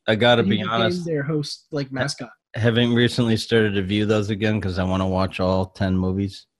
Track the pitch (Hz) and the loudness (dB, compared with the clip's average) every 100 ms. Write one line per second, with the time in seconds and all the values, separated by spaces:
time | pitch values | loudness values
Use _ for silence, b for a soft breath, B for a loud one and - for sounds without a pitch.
0 | - 110 120 113 92 101 107 113 113 180 | -2 2 4 4 4 0 0 0 0 -2
1 | 165 151 139 151 147 - - 147 131 131 | -4 -4 -2 -4 -6 -12 -10 -8 -6 -6
2 | 139 - 117 _ _ 117 117 117 120 120 | -6 -6 -14 _ _ 0 2 2 2 4
3 | 120 - 113 110 - 117 107 101 92 104 | 2 2 0 0 2 2 2 0 -2 -2
4 | 104 107 101 101 110 107 95 90 92 92 | 2 0 0 -2 -2 -2 -2 -2 -2 0
5 | 92 92 92 - 92 95 95 - 95 92 | 0 0 -2 -2 0 0 -2 -4 -2 0
6 | 92 95 98 - _ | -2 -2 -4 -8 _